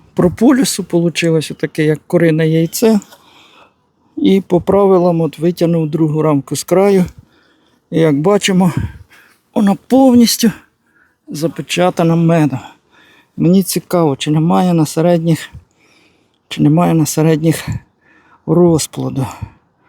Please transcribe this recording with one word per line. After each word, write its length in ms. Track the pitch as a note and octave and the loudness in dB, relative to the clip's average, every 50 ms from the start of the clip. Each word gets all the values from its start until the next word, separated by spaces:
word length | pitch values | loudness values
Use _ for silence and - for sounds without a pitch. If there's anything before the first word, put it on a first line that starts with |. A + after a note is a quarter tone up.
| _ _ _ | _ _ _
прополісу, 680 | - F#3 F3+ - - A3 C4+ C#4 B3 A3 - - - F#3 | -2 -2 -2 0 0 2 2 2 2 0 -2 -4 -6 -8
получилось 680 | - - E3+ E3+ E3+ D3+ - - E3 D#3+ D#3+ D3 - | -4 -4 -2 -2 -2 -2 -2 -2 -2 -2 -2 -4 -6
отаке, 340 | - - - D3+ - - D#3 | -8 -8 -8 -8 -4 -4 -2
як 160 | D3+ D3+ D3 - | -2 -2 -4 -6
курине 420 | _ - F3 F3 E3 D#3 D#3 D#3+ D#3 | _ -2 0 2 2 2 0 0 0
яйце. 520 | D#3+ E3 E3 E3 - - A#3 A3 A3 G3+ - - - - _ _ _ - - _ _ - - _ _ _ _ _ _ _ _ _ _ | 0 0 -2 -2 -2 0 0 2 2 0 -2 -6 -14 -20 _ _ _ -20 -20 _ _ -20 -20 _ _ _ _ _ _ _ _ _ _
І 240 | - - F#3+ F#3+ G3 | -4 0 0 0 0
по 200 | F#3 - F#3 E3+ | 0 0 -2 -2
правилам 600 | - - F#3+ G3 G3+ F#3+ F#3+ F3+ F3 F3+ E3+ E3 | 0 0 0 2 2 4 2 2 2 2 0 0
от 180 | E3 D3+ - - | -2 -4 -4 -4
витягнув 520 | D3+ F3 F3 - F3 E3 E3+ E3 D#3+ D3+ | -4 -4 -2 0 -2 0 0 0 -2 -4
другу 320 | D3+ D#3 D#3+ D#3 D3 D#3 D#3 | -2 -2 -2 0 0 0 0
рамку 340 | D#3 D3+ C#3+ C#3 - D3 | 0 0 0 -2 -4 -8
з 80 | C#3 - | -8 -4
краю. 400 | - F3 F#3 G3 G3+ G3 F#3+ F3+ D#3 - - - _ _ _ _ _ _ _ _ _ _ _ _ _ | -2 0 2 2 4 2 2 0 -2 -4 -12 -20 _ _ _ _ _ _ _ _ _ _ _ _ _
І 100 | F3 E3 | -2 0
як 200 | D#3+ D#3 C#3+ C#3 | 0 2 0 0
бачимо, 520 | D3+ G3 G#3 G3+ - - F#3+ F3+ F#3+ F3 - - - - - - - _ _ - _ _ _ _ _ _ _ | 0 0 0 0 0 0 0 2 2 0 0 -2 -6 -8 -10 -16 -20 _ _ -20 _ _ _ _ _ _ _
вона 220 | - G#3+ G3 F#3+ - - | 0 0 0 0 -2 -2
повністю 640 | _ A#3 C4+ C4+ C4 A#3+ A#3+ A#3 G#3 - - - G#3 - - - _ _ _ _ _ _ _ _ _ _ _ _ D#4+ | _ 2 4 4 6 6 6 4 4 2 0 0 -2 -2 -4 -10 _ _ _ _ _ _ _ _ _ _ _ _ -16
запечатана 880 | A3+ D3 D#3 D#3+ - - C3+ - - E3+ F3+ F3+ F3 - E3+ E3 E3 | -10 -6 -6 -6 -6 -8 -10 -8 -4 -2 -2 -2 0 0 0 0 0
медом. 420 | E3+ E3 E3 E3+ E3 D3+ C#3 B2 - - - - _ _ _ _ _ _ _ _ _ _ _ _ | 2 2 2 2 2 2 0 -2 -6 -10 -14 -20 _ _ _ _ _ _ _ _ _ _ _ _
Мені 260 | - D3+ E3 F3+ G3 F3+ | -2 0 2 2 2 0
цікаво, 540 | - - F3+ - _ - F3 E3 D3+ C3+ | 0 -4 -8 -6 _ -2 0 0 0 -2
чи 140 | - - D3+ | -4 -4 -2
немає 440 | D3+ D#3+ D#3 E3+ F#3+ F#3+ F#3 F3+ F3 | -2 0 0 0 0 0 0 0 0
на 120 | E3 D3+ | 0 0
середніх, 640 | - - E3 D#3+ F3 F3 E3+ E3 E3+ D#3+ - - - - - - _ _ _ _ _ _ _ _ _ _ _ _ _ _ _ _ _ | -2 -2 -2 0 0 0 0 0 -2 -2 -2 -4 -12 -20 -20 -20 _ _ _ _ _ _ _ _ _ _ _ _ _ _ _ _ _
чи 140 | - - D3+ | -6 -2 0
немає 320 | D3 D3+ E3+ F3 E3+ E3 | 2 2 2 2 2 2
на 120 | E3 D3+ | 0 0
середніх 640 | - - D#3+ D#3 E3 D#3+ D3 D#3 E3 D3+ - - - D3+ - - _ _ _ _ _ _ _ _ _ _ _ _ | 0 0 0 2 2 2 2 0 0 -2 -2 -4 -8 -10 -10 -12 _ _ _ _ _ _ _ _ _ _ _ _
розплоду. 800 | - D#3+ E3+ F3+ E3+ E3 D#3 - - - C#3 C3 C3 B2+ C3+ C3 - - - - - - _ _ _ _ _ _ | -2 2 2 4 4 2 0 -2 -6 -8 -10 -10 -8 -6 -6 -8 -8 -8 -14 -16 -18 -18 _ _ _ _ _ _